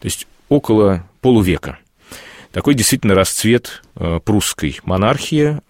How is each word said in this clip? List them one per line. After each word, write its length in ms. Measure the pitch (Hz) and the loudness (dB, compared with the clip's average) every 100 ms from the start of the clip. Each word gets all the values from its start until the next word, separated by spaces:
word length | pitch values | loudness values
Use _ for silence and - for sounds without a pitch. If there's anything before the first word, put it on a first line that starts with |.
то 60 | - | -10
есть 200 | - - _ - | -10 -14 _ -2
около 560 | 143 - 107 101 92 90 _ | -2 2 2 2 0 -6 _
полувека. 580 | 127 113 92 78 71 - _ _ _ - - - - | 2 2 2 -2 -4 -16 _ _ _ -20 -20 -20 -12
Такой 220 | 95 143 | -4 0
действительно 400 | 135 - 127 107 | 2 2 0 2
расцвет, 680 | 95 95 - 110 120 - - _ - | 2 2 0 2 0 -2 -20 _ -8
э, 240 | 85 82 | -4 -4
прусской 560 | - 104 - - 76 - | 0 0 0 -6 -6 -6
монархии, 760 | - 92 107 135 - 151 151 147 | -4 0 0 0 -2 0 0 -2